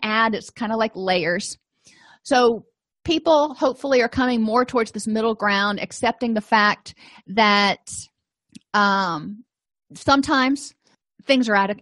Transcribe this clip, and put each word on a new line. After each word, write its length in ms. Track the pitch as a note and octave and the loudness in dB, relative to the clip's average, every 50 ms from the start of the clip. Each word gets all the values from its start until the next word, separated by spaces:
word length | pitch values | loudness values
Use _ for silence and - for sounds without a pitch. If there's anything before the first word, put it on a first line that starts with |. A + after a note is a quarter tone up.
| - | -6
add, 320 | G#3+ G#3+ A3 A3+ A3+ G#3 | -4 0 0 0 0 0
it's 140 | E3 - - | -4 -8 -12
kinda 260 | _ - A#3+ G#3+ A3+ A3 | _ -10 -6 -4 -2 -2
like 140 | A3 G#3+ - | -2 -4 -4
layers. 640 | F#3 F#3+ F#3 F#3 F3+ D3+ E3 F3 G3+ - - - _ _ _ _ _ _ _ _ _ _ _ - _ _ | -6 -2 0 0 0 0 -2 -2 -4 -6 -10 -14 _ _ _ _ _ _ _ _ _ _ _ -20 _ _
So 420 | - C#4 B3 B3 A#3 A#3 G3+ - _ _ _ _ _ _ _ - D#4+ | 0 2 4 4 4 2 0 -8 _ _ _ _ _ _ _ -6 -4
people 460 | D#4+ D#4+ D#4 E4 D#4+ D4 D4 D4+ B3+ | -4 -2 2 2 4 4 4 0 -2
hopefully 460 | - D#4 B3+ A#3+ - - C#4 C4+ B3 A3+ | -2 -2 -2 -2 -2 -2 0 2 2 2
are 60 | A#3 | 0
coming 300 | - C4+ B3+ B3+ B3 A#3 | 0 -2 -2 0 0 0
more 240 | A3 A3 A3 B3 B3+ | -2 0 2 0 0
towards 280 | B3+ - A#3+ A3+ - | 0 0 -2 -2 -2
this 160 | - G#3+ - A3 | -6 -10 -6 -4
middle 260 | G#3+ A3 A3 A#3 A3 | -4 -2 -2 -2 -2
ground, 460 | - G#3+ G#3 G3+ G3 G3+ G#3 G3+ - | 0 0 0 2 2 0 0 -2 -4
accepting 560 | - - - - - A3+ - - B3+ A#3 A3 | -8 -10 -8 -4 -2 -2 -2 -2 -4 -2 -2
the 60 | G#3+ | -4
fact 520 | - - A3+ G#3+ G#3 G#3 - - _ - - _ - - - - _ | -2 0 2 4 4 2 0 -2 _ -20 -20 _ -20 -20 -20 -20 _
that, 640 | - F#3+ A3+ G#3+ G#3 G3+ G3+ G3+ G3 F3+ - _ - - - - _ _ _ _ _ _ _ _ _ _ - _ _ - | -6 2 2 4 4 6 4 4 2 0 -2 _ -16 -16 -16 -16 _ _ _ _ _ _ _ _ _ _ -20 _ _ 0
um, 720 | G#3 G3+ G3+ G3 G3 F#3+ F3 E3 D#3 D#3+ F#3+ G#3 A3 - _ _ _ _ _ _ _ _ _ D3 | 2 2 2 2 0 0 -2 -4 -6 -8 -12 -14 -16 -20 _ _ _ _ _ _ _ _ _ -20
sometimes 800 | - - D4 C#4 C#4 C#4 D4+ D4+ C4+ B3+ C4+ C#4+ C#4 - - _ _ _ _ _ _ _ _ _ _ _ | -8 0 0 2 2 2 0 0 0 0 0 -2 -4 -6 -16 _ _ _ _ _ _ _ _ _ _ _
things 240 | - C4+ B3+ B3 A3+ | 0 0 0 2 2
are 60 | G#3 | 2
out 160 | G3 G3 G3 | 0 0 0
of, 80 | G#3 - | -4 -8